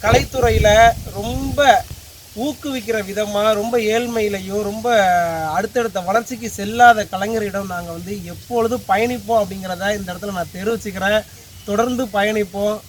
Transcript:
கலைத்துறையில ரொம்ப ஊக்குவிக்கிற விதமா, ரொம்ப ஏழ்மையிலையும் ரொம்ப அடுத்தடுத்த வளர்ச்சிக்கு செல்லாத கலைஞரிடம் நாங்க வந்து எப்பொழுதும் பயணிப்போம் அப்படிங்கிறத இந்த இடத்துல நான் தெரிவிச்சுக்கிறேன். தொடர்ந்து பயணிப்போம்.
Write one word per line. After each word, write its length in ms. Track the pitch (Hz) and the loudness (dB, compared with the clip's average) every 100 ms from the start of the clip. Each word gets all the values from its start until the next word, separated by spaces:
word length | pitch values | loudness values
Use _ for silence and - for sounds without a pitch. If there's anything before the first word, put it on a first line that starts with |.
கலைத்துறையில 880 | 208 247 - 262 240 220 214 214 233 226 - | 4 2 2 0 2 4 6 8 6 4 -8
ரொம்ப 720 | 196 220 254 269 269 277 202 - - - - - 208 | -8 -6 -4 -4 4 6 6 2 -14 -18 -20 -16 -6
ஊக்குவிக்கிற 680 | 277 262 294 262 208 220 | -6 -6 -8 -6 -4 -4
விதமா, 520 | 190 196 208 202 214 | -4 -4 -2 0 2
ரொம்ப 240 | 214 226 240 | 2 0 0
ஏழ்மையிலையும் 840 | 214 226 240 226 208 196 190 208 | 2 0 0 -2 -2 -2 -4 -4
ரொம்ப 240 | 202 214 233 226 190 180 170 165 156 | -4 -2 2 4 6 4 2 -2 -2
அடுத்தடுத்த 460 | 165 214 247 226 190 | -2 0 -2 -2 -2
வளர்ச்சிக்கு 520 | 180 220 226 240 226 - | 0 0 0 -10 -10 -8
செல்லாத 500 | 202 233 240 220 180 | -6 6 6 6 -2
கலைஞரிடம் 540 | 190 208 226 208 196 196 | -4 -2 -2 -4 -6 -6
நாங்க 260 | 175 170 | -8 -8
வந்து 320 | 165 175 202 | -10 -10 -10
எப்பொழுதும் 600 | 175 170 - 240 226 240 - | -10 -14 -4 0 0 -2 0
பயணிப்போம் 540 | 190 233 247 202 226 | 0 0 -4 0 0
அப்படிங்கிறத 540 | 196 196 185 180 196 208 | 0 -6 -8 -4 -4 -4
இந்த 160 | 185 | -6
இடத்துல 200 | 175 202 | -8 -6
நான் 220 | 185 160 | -6 -8
தெரிவிச்சுக்கிறேன். 720 | 185 208 233 208 190 196 214 202 - - - | -6 -4 -4 -6 -4 0 0 -2 -20 -20 -16
தொடர்ந்து 400 | - 202 240 247 | -4 -2 0 -2
பயணிப்போம். 760 | 247 202 208 214 202 196 208 214 | -2 0 0 0 -4 -2 -2 -2